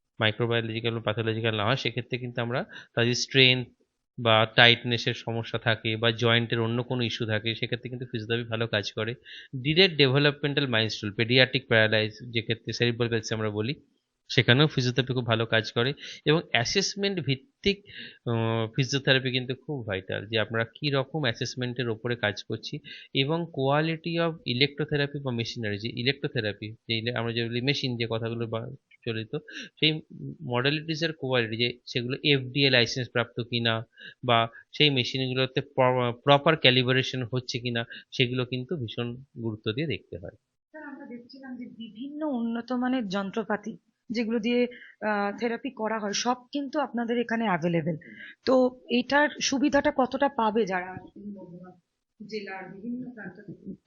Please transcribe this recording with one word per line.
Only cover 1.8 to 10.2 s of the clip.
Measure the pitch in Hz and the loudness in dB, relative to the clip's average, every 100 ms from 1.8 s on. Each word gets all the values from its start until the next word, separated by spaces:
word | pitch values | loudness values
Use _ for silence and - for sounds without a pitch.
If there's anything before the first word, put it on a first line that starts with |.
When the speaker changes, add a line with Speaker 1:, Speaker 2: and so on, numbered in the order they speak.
| 120 117 - 123 | -2 -4 -6 -6
Speaker 1:
কিন্তু | 123 120 | -6 -4
আমরা | 117 127 - - - - | -2 -2 -6 -12 -8 0
তার | 117 | 2
যে | |
স্ট্রেংথ | 120 - 135 127 127 120 _ _ _ _ - | 2 2 6 6 6 0 _ _ _ _ -2
বা | 117 110 110 - | 4 6 6 8
টাইটনেসের | 120 117 123 117 123 | 8 8 2 -2 -2
সমস্যা | 117 - 113 113 113 | -4 -4 -6 -4 -4
থাকে | 120 110 113 110 | 0 0 0 0
বা | 117 | 0
জয়েন্টের | 110 117 117 117 117 | 2 4 4 2 0
অন্য | 113 120 | 0 -2
কোনো | 123 123 | -2 -2
ইস্যু | 117 - 110 | -2 -2 -2
থাকে, | 107 113 110 | -2 -2 -4
সেক্ষেত্রে | 120 120 123 | -4 -6 -8
কিন্তু | 123 123 | -10 -8
ফিজিওথেরাপি | 117 107 117 | -6 -2 -4
ভালো | 113 113 117 | -2 -4 -2
কাজ | 107 101 | -2 -2
করে। | - 110 123 - - - 135 | -4 -6 -6 -12 -20 -12 -6
ডিলেড | 131 156 190 147 | 0 4 4 6
ডেভেলপমেন্টাল | 139 135 | 4 6